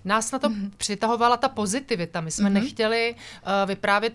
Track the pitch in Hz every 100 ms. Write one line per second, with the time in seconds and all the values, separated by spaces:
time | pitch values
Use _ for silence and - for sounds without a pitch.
0 | 185 220 220 269 - 208 202 - - 202
1 | 226 233 240 240 262 240 202 247 269 202
2 | 170 175 160 175 202 196 262 - 214 233
3 | 233 233 - - 190 196 196 196 202 202
4 | 226